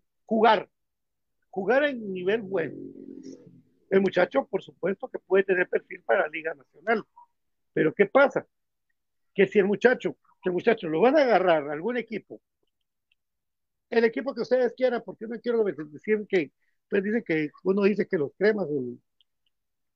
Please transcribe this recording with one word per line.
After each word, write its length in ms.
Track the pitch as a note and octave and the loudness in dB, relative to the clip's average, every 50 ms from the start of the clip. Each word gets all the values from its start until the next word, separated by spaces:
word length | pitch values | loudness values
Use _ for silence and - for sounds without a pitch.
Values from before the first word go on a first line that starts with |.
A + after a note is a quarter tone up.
| _ _ _ _ _ | _ _ _ _ _
jugar, 440 | - A3 A3 G#3 A#3 G#3+ F3+ - - _ _ _ _ _ _ _ _ _ _ _ _ _ _ _ _ | -4 0 2 4 4 4 2 0 -6 _ _ _ _ _ _ _ _ _ _ _ _ _ _ _ _
jugar 360 | - F#3+ G3 F#3 B3 C#4 D4 | -10 -6 -2 0 2 2 2
en 260 | D4 C4+ A#3 A3 G3 | 0 -2 -6 -8 -8
nivel 300 | F#3 F#3 F3+ F#3 G#3+ A#3+ | -8 -4 -2 -2 -2 -2
bueno. 340 | G#3 F#3 F#3+ F3 D#3+ C3 - F#2 F#2 F#2 F#2 F#2 F2+ F2 F2+ F2 F2 F2 F2 F2 - - - - _ _ _ _ _ _ | -4 -4 -6 -4 -4 -6 -8 -12 -16 -16 -18 -18 -18 -18 -18 -18 -18 -18 -18 -18 -20 -20 -20 -20 _ _ _ _ _ _
El 120 | F#3+ G3 | 2 2
muchacho, 440 | G3 F#3 - F#3 F3+ F3 - C4+ A#3+ | 2 2 2 2 2 2 2 -2 -2
por 160 | - - F#3+ | -2 -4 -8
supuesto, 460 | - - - _ - G3 G3 - C4 - | -8 -10 -10 _ -6 -4 -4 -6 -8 -12
que 120 | - - | -12 -14
puede 260 | - - F#3+ G3 G3 | -4 2 2 2 2
tener 240 | - F#3 F3+ F3+ - | 2 0 0 0 0
perfil 320 | - F#3+ - - F3+ F3+ _ | -2 -4 -4 -8 -16 -10 _
para 200 | - A3+ G3 E3 | 0 2 2 2
la 40 | D3+ | 0
Liga 260 | D#3 D#3+ D3+ D#3+ E3 | -4 -8 -8 -8 -10
Nacional. 500 | C#3+ B2+ _ _ D3 D#3+ G#3+ A#3 G#3 - _ _ - - _ _ _ _ _ _ _ _ _ | -10 _ _ _ -10 -4 -2 -2 -2 -4 _ _ -20 -20 _ _ _ _ _ _ _ _ _
Pero 220 | _ D#3+ D#3 D#3 - | _ 0 0 0 2
¿qué 140 | - G3+ - | 2 2 4
pasa? 380 | - C4 C#4 - - - - _ _ _ _ _ _ _ _ _ _ _ _ _ _ _ _ _ _ | 6 6 4 4 4 -2 -6 _ _ _ _ _ _ _ _ _ _ _ _ _ _ _ _ _ _
Que 140 | - G3 F#3+ | 2 2 2
si 120 | - G#3 | 4 2
el 60 | F#3 | 2
muchacho, 520 | G3+ G3+ - - B3 B3+ B3 - E3+ C#3 - _ _ _ _ - | 2 2 2 2 2 2 2 -2 -6 -8 -8 _ _ _ _ -6
que 60 | F#3 | -4
el 40 | F3 | -4
muchacho 360 | F3+ - A#3 A3+ - F#3 D#3+ | 0 0 0 0 0 -2 -4
lo 100 | D#3 D#3+ | 0 2
van 180 | G#3 B3+ C#4+ D#4+ | 2 4 4 4
a 40 | |
agarrar 480 | C#4 B3 G#3+ F3 F3+ F#3 E3 D#3 C#3 D3 | 4 4 2 2 4 2 2 2 0 -4
a 40 | D3 | -8
algún 220 | D3+ E3+ A3+ B3 | -6 -6 -6 -6
equipo, 460 | A#3+ A3+ - A3+ F#3+ - _ A#2 - _ _ _ _ _ _ _ _ _ _ _ _ _ _ _ _ _ _ _ _ _ _ _ _ _ _ _ _ _ _ | -6 -8 -8 -10 -12 -12 _ -18 -20 _ _ _ _ _ _ _ _ _ _ _ _ _ _ _ _ _ _ _ _ _ _ _ _ _ _ _ _ _ _
el 140 | A#3 A#3 A#3 | 0 2 2
equipo 300 | A3+ A#3 C4+ A3+ C4+ - | 2 0 -2 -6 -8 -6
que 80 | A#3+ | -6
ustedes 320 | A3 - B3 B3+ B3 A#3 - | -2 0 0 2 2 0 0
quieran, 280 | - B3+ B3+ B3 A3+ A3+ | -2 -2 0 0 -2 -6
porque 220 | G3 D#3+ - A3 A3 | -10 -14 -14 -12 -12
no 120 | A#3+ G#3+ | -12 -8
quiero 240 | - A#3+ A#3 A3+ G#3+ | -4 -2 0 0 0
decir 600 | G3 C#3+ C#3 D#3 D3+ D3+ C3+ - G#3 G#3+ G#3+ G#3 - | 0 -2 -6 -10 -14 -16 -10 -4 -2 -2 -2 -2 -2
que, 240 | G3 F#3 C#3+ C3+ - _ _ _ _ _ _ _ | -2 -2 -2 -2 -6 _ _ _ _ _ _ _
pues 140 | - G3+ F#3+ | -2 -2 -2
dicen 200 | G#3 G#3+ A#3+ - | -2 -2 -4 -2
que 260 | - E3 D#3 D3+ C#3+ - - - | -2 -2 -2 -2 -4 -6 -4 -4
uno 200 | F#3 F#3+ G#3 G3+ | -2 0 2 2
dice 220 | G3+ G#3 F3+ F3 | 2 2 0 -2
que 120 | - - E3 | -2 -2 -2
los 140 | C#3+ C3 - - | -2 -4 -4 0
cremas, 300 | F#3 G#3+ A3 G#3 F3+ C#3+ | 0 0 2 0 -2 -4
el, 300 | D3 C#3 B2 A#2+ A#2+ - _ _ _ _ _ _ _ _ _ _ _ _ _ _ _ _ _ _ _ | -4 -4 -4 -6 -10 -14 _ _ _ _ _ _ _ _ _ _ _ _ _ _ _ _ _ _ _